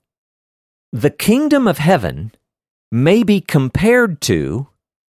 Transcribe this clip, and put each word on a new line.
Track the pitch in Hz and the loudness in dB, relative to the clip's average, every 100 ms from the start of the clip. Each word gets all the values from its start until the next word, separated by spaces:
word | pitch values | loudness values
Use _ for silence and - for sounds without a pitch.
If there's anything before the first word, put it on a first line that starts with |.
| _ _ _ _ _ _ _ _ _ | _ _ _ _ _ _ _ _ _
the | 117 - | -4 -4
kingdom | - - 240 302 285 226 | -2 0 0 2 2 2
of | 151 | 0
heaven | 151 180 87 65 110 - _ _ _ _ _ | 0 0 -2 -8 -12 -16 _ _ _ _ _
may | 113 143 214 | -2 2 2
be | 214 202 | 2 0
compared | - 151 131 - 208 247 233 156 | 0 -2 0 0 2 2 0 -2
to | - 85 67 98 139 _ _ _ _ | -2 -2 -2 -6 -10 _ _ _ _